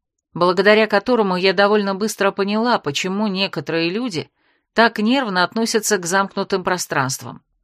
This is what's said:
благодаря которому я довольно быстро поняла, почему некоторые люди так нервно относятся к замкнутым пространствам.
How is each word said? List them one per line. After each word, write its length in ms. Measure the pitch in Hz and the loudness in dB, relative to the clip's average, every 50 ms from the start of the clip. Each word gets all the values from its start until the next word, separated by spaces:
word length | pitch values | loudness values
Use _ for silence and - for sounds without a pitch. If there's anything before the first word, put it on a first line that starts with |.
| _ _ _ _ _ _ - | _ _ _ _ _ _ -4
благодаря 520 | 165 175 180 180 185 190 208 214 214 220 | 0 0 2 2 4 4 4 6 4 4
которому 500 | 208 214 202 - - 247 226 214 190 180 | 2 2 -2 0 2 0 2 2 0 0
я 180 | 180 180 190 185 | 2 2 2 2
довольно 400 | 196 202 202 214 214 202 196 196 | 4 2 4 4 2 0 0 -2
быстро 360 | 185 214 214 - - 196 196 | -2 -4 -6 -2 0 -2 -2
поняла, 480 | 196 - 196 196 208 220 226 247 233 - | 0 0 -4 -2 -2 -2 0 0 0 0
почему 480 | - 147 143 - - 185 190 202 214 | -2 -4 -6 -4 -4 -4 -2 -2 -2
некоторые 640 | 214 190 190 196 185 - 165 143 - 160 165 165 170 | -2 -2 -2 -4 -4 -4 -6 -6 -4 -2 -2 -2 -2
люди 420 | 185 226 254 247 170 151 - _ _ _ _ _ _ _ _ _ - | -4 -4 -6 -6 -6 -8 -10 _ _ _ _ _ _ _ _ _ 2
так 240 | - 226 226 220 - | 4 4 4 4 2
нервно 440 | 208 214 254 277 262 214 185 180 180 | 0 2 2 2 0 -2 0 0 0
относятся 540 | - - 226 226 220 - 220 214 - 214 | 0 0 -2 -4 0 0 -2 0 0 -2
к 80 | 190 180 | -2 -2
замкнутым 580 | 160 185 196 196 190 - 202 190 - 202 185 180 | 0 0 0 0 0 -2 -6 -6 -2 -4 -2 -2
пространствам. 800 | 190 185 170 - - 165 151 131 127 131 - 120 - - - _ _ _ _ | -2 -2 -2 -4 -4 -4 -2 -2 -2 -4 -8 -10 -14 -16 -16 _ _ _ _